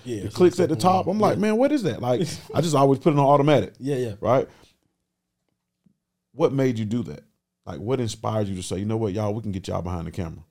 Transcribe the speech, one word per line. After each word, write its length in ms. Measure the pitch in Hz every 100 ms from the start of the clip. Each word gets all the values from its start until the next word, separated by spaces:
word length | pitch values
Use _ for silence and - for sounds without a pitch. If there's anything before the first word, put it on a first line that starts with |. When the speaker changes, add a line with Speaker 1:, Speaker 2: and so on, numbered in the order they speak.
Speaker 1:
Yeah, 160 | 123 107
Speaker 2:
the 60 | 101
Speaker 1:
it's 80 |
Speaker 2:
clicks 240 | - 180 175
Speaker 1:
like 120 | 165
Speaker 2:
at 40 |
the 60 | 160
Speaker 1:
something 240 | 185 185
Speaker 2:
top. 20 | 180
I'm 140 | 214
like, 160 | 196 156
Speaker 1:
yeah. 40 |
Speaker 2:
"Man, 140 | 214 214
what 140 | 277
is 120 | 294
that?" 160 | 175 104
Like, 200 | 123 123
Speaker 1:
<laughs> 320 | 160 - -
Speaker 2:
I 60 | -
just 120 | 165
always 240 | 143 139 135
put 140 | 170
it 60 | 143
on 60 |
automatic. 500 | 139 143 143 135 95 -
Speaker 1:
Yeah, 160 | 131 131
yeah. 180 | 120 101
Speaker 2:
Right? 280 | 95 127 - - _ _ _ _ _ _ _ _ _ _ _ _ _ _ _ _ _
What 200 | 123 156
made 260 | 135 131 113
you 60 |
do 180 | 107 120
that? 200 | 92 73 - _ _ _ 104
Like, 140 | 80
what 200 | 101 131
inspired 480 | 113 - 113 110 101
you 80 | 92
to 60 |
say, 160 | 90 95
"You 60 | 104
know 100 | 110
what, 160 | 110
y'all, 220 | 98 104
we 80 | 104
can 100 | 101
get 160 | 95 -
y'all 140 | 92
behind 240 | 87 87 85
the 40 |
camera"? 340 | 90 82 76 -